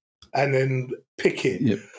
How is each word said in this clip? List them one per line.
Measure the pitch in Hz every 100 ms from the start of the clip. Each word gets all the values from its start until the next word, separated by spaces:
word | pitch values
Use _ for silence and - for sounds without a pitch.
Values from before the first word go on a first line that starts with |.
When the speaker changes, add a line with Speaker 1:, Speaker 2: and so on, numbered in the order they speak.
| _ _ -
Speaker 1:
and | 139 143
then | 131 135 131 127 113 _ -
picket. | - - - -
Speaker 2:
Yep. | 120 98 -